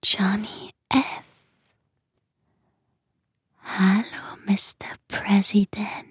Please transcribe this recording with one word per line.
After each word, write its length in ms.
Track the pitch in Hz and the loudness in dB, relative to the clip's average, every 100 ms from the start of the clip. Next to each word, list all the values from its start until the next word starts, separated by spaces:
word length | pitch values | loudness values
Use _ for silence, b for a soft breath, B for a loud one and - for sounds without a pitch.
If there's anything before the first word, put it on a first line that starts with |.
Johnny 680 | - - 190 202 214 - - _ _ | 2 2 2 0 -4 -12 -16 _ _
F. 340 | 262 - - - _ _ _ _ _ _ _ _ _ _ _ _ _ _ _ _ _ _ _ _ _ _ _ | 0 0 -6 -16 _ _ _ _ _ _ _ _ _ _ _ _ _ _ _ _ _ _ _ _ _ _ _
Hallo, 760 | - - 190 196 233 - - - - | -12 2 4 4 0 -10 -16 -14 -2
Mister 420 | 202 - - - - _ | 0 0 -10 -14 -16 _
President. 960 | - - 202 190 208 196 - 208 - - | -8 2 2 4 2 2 -2 -8 -8 -16